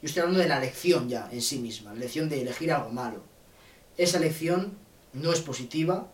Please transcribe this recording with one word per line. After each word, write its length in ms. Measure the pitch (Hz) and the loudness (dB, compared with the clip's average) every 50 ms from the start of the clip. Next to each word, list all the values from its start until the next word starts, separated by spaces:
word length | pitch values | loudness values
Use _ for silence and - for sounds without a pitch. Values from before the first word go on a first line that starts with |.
Yo 60 | - | -6
estoy 140 | 151 - 180 | -2 0 2
hablando 200 | 170 175 185 185 | 2 4 6 6
de 80 | 175 156 | 6 4
la 80 | 143 | 4
elección 500 | 135 131 - - - - 175 170 143 123 | 2 0 -2 -4 0 4 4 4 4 4
ya 220 | 123 123 117 110 - | -2 -4 -6 -6 -8
en 100 | 123 120 | -6 -4
sí 180 | 117 - 139 131 | -4 -2 -2 -4
misma, 320 | 120 113 110 107 107 104 | -6 -6 -8 -10 -12 -12
la 60 | 104 110 | -10 -8
elección 280 | 123 123 - 156 160 | -8 -6 -4 -2 -2
de 140 | 156 147 135 | -2 -2 -2
elegir 320 | 123 123 123 - 160 165 151 | -4 -4 -4 -4 0 0 0
algo 160 | 139 117 110 | 0 0 -4
malo. 320 | 117 120 123 117 110 98 - - - - - - - - - - - - - - - | -6 -6 -6 -6 -8 -10 -16 -20 -20 -20 -20 -20 -20 -20 -20 -20 -20 -20 -20 -18 0
Esa 220 | - 175 175 175 | 2 2 4 4
elección 560 | 170 165 156 156 - 160 165 175 185 190 208 - - - - - - - - - | 4 2 2 0 0 0 2 2 2 0 -2 -8 -14 -20 -20 -20 -20 -20 -14 -10
no 180 | 131 151 165 | -4 0 0
es 80 | 165 165 | 0 0
positiva. 680 | 160 147 135 127 123 120 - 156 160 170 185 196 226 - | 0 -4 -8 -8 -8 -4 -2 0 2 2 2 0 -2 -8